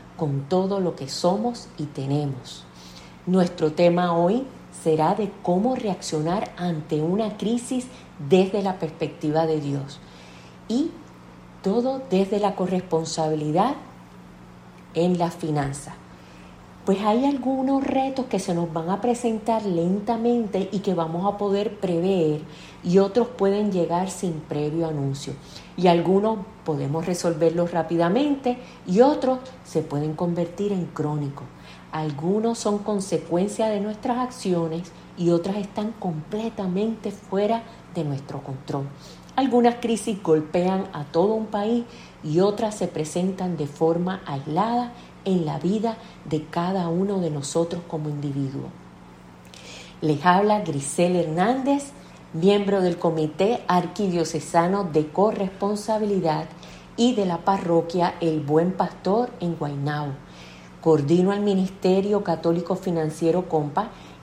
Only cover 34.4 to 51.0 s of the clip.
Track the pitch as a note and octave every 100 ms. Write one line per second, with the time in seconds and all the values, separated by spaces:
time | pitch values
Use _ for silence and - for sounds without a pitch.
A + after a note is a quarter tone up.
34.4 | G3 E3+ E3 E3 F3 - - - E3+ E3+
35.4 | F#3+ G3+ G3 - G#3+ A3 F#3+ D#3 D3+ G#3+
36.4 | A3+ A3 F#3+ F3+ A3 A3 G#3 F#3+ - F#3+
37.4 | G#3 A#3 - - - F3 D3+ C#3 - -
38.4 | - C3 - C#3 C#3 - - - - -
39.4 | C4+ A#3+ A#3 A#3+ A#3 A3 - F#3+ - D#3
40.4 | D#3 F3+ F3+ F#3+ G3 D#3 C#3+ E3 G3+ A3
41.4 | A3 G#3 G#3 A#3+ A#3 - - - D#3 D#3+
42.4 | G3+ G#3 G#3+ - F3 D#3+ D#3 F3+ F#3+ F#3+
43.4 | F3+ D#3+ C#3+ - E3 E3+ F3+ F#3+ - C#3
44.4 | D3+ D#3+ A3 A#3+ A#3+ - - - G3 F3+
45.4 | D3+ D3 F3 G#3+ A3+ A3+ - - - D3+
46.4 | D#3 E3+ F3+ F#3+ E3+ E3+ G3 G3 E3 D3
47.4 | C#3 E3 E3+ F3+ - D#3+ D3+ D3 C#3+ C#3
48.4 | C3+ C3+ C3 - - - - - - -
49.4 | - - - - - - D#3 C#3+ F3+ F#3
50.4 | G#3 G#3 E3+ C#3 - -